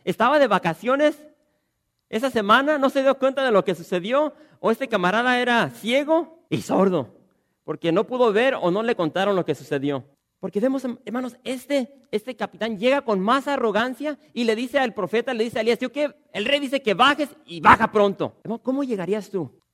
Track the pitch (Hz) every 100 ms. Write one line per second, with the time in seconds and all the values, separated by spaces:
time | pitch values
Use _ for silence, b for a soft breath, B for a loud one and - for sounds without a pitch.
0 | - - 233 302 185 185 175 160 240 277
1 | 302 294 - _ _ _ _ _ _ _
2 | _ 220 269 240 202 233 277 302 262 277
3 | 269 269 262 269 262 202 185 175 165 180
4 | 185 262 302 B B B 208 226 269 208
5 | 180 208 247 247 247 240 151 - 208 262
6 | 294 320 - - _ 180 - - 190 175
7 | 120 - _ _ _ _ - 156 165 170
8 | 226 247 247 202 262 254 175 190 233 233
9 | 160 170 202 190 165 147 131 143 139 139
10 | - _ _ _ 190 202 247 269 254 226
11 | - 240 254 - - 254 - 285 240 -
12 | _ 208 254 247 196 175 220 208 240 277
13 | 277 202 190 269 277 277 233 202 247 254
14 | 294 285 b 226 226 220 254 277 254 -
15 | 180 220 233 233 233 233 220 226 247 277
16 | 294 - _ 185 214 285 277 269 220 180
17 | 262 294 294 - - 170 190 254 226 214
18 | 202 170 135 - - 226 - 262 269 208
19 | 170 214 190 190 135 - _